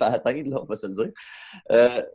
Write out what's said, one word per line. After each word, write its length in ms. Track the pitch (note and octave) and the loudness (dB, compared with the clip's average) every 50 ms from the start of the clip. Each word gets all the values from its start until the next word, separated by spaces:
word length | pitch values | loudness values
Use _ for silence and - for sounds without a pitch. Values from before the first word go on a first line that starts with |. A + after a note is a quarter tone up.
à 60 | A#2 | -2
atteindre, 420 | A2 B2 A2+ - A#2 C3 D3+ C#3+ C#3 | 0 0 0 -2 -2 -4 -4 -4 -6
là, 120 | C3+ C3 - | -6 -6 -6
on 20 | |
va 100 | - G#2+ | -8 -10
se 120 | - - | -8 -8
le 60 | G2 F#2 | -8 -6
dire. 160 | G2 - G#3 - - - - - - - - - G3 - - | -6 -6 -6 -8 -14 -20 -20 -20 -20 -20 -20 -20 -12 -2 2
Euh, 320 | - A#2 A#2+ B2 B2 A#2 - - | 6 6 6 6 4 -2 -8 -8